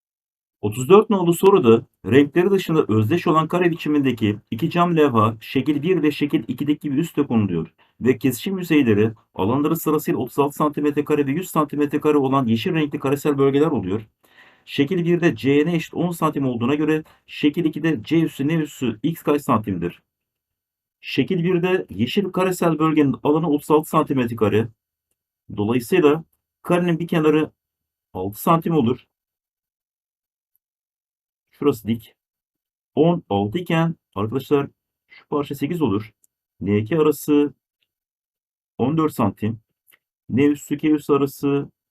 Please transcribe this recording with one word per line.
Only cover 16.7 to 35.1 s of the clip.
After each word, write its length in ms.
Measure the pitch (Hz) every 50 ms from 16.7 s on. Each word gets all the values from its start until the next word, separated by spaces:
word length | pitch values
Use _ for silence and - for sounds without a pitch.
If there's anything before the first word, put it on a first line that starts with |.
| 147
göre 300 | 147 156 147 156 156 156 _ _ _ _
şekil 380 | - - - - 147 147 175 165
ikide 380 | 156 - 151 151 165 156 -
C 180 | - - 151 165
üssü 280 | 160 156 - - 135 147
N 60 | 165
üssü 460 | 160 151 147 - - 131 113 110 -
X 200 | - 165 165 -
kaç 200 | - 156 147 143
santimdir? 600 | - - 123 104 104 104 95 87 85 87 - - _ _ _ _ _ _ _ _ _ _ _ _ _ _ _ _ _ _ _ _
Şekil 440 | - - - 143 131 - 190 170 165
birde 420 | 180 180 170 165 185 185 - - -
yeşil 420 | 90 95 117 - - 208 196 -
karesel 460 | - 185 185 185 180 - 185 165 160 151
bölgenin 380 | 156 160 151 151 143 139 117 -
alanı 280 | - 143 151 160 165 160
otuz 200 | 147 143 - -
altı 180 | 151 151 156 -
santimetre 480 | - 160 147 - 147 131 120 113 117
kare. 320 | 113 110 101 101 107 113 113 - _ _ _ _ _ _ _ _ _ _ _ _ _ _ - -
Dolayısıyla 680 | 104 104 107 120 127 113 - 190 175 151 143 151 165 - _ _ _ _ _ _ _
karenin 360 | - - 175 180 180 175 170 156
bir 100 | 170 165
kenarı 440 | 185 165 156 156 147 156 151 - - _ _ _ _ _ _ _ _ _ _ _
altı 300 | - 92 92 101 107 -
santim 320 | - 180 165 165 165 170 165
olur. 300 | 156 117 120 131 - _ _ _ _ _ _ _ _ _ _ _ _ _ _ _ _ _ _ _ _ _ _ _ _ _ _ _ _ _ _ _ _ _ _ _ _ _ _ _ _ _ _ _ _ _ _ _ _ _ _
Şurası 380 | _ - 143 143 123 110 - 101
dik. 260 | 117 113 - - _ _ _ _ _ _ _ _ _ _ _ _ _ _ _ _ -
On 280 | 135 156 170 175 170 - -
altı 300 | 101 101 104 104 107 180
iken, 380 | 180 - 170 165 165 165 165 - _ _ -
arkadaşlar, 560 | 98 104 110 123 135 - - 147 139 139 - - _ _ _ _ _ _
şu 220 | _